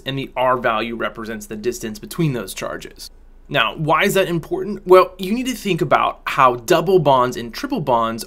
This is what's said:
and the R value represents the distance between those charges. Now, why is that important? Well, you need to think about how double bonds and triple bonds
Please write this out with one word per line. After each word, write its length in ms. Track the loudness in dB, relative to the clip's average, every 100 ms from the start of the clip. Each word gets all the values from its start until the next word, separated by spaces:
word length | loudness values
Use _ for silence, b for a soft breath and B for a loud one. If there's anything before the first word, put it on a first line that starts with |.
| -6
and 120 | -6
the 140 | -6 -2
R 180 | 0 2
value 400 | 2 0 -2 -4
represents 500 | -4 -6 -10 -10 -10
the 120 | -6
distance 420 | -4 -4 -6 -10
between 320 | -10 -2 -2
those 220 | -2 -6
charges. 580 | -8 -8 -8 -12 -18 -20 -20 -20 -20 -6
Now, 260 | 0 0 -2
why 280 | 0 2
is 100 | 2
that 160 | 2 0
important? 580 | -2 -4 -6 -6 -4 6
Well, 260 | 8 6 0
you 160 | -4
need 140 | -4 -4
to 60 |
think 280 | -4 -2 -2
about 400 | 2 2 2 -4 -6
how 300 | 2 2 2
double 440 | 0 0 4 2
bonds 360 | 4 4 2 -2
and 180 | -10
triple 280 | -10 -6 -4
bonds 420 | 0 2 2 -4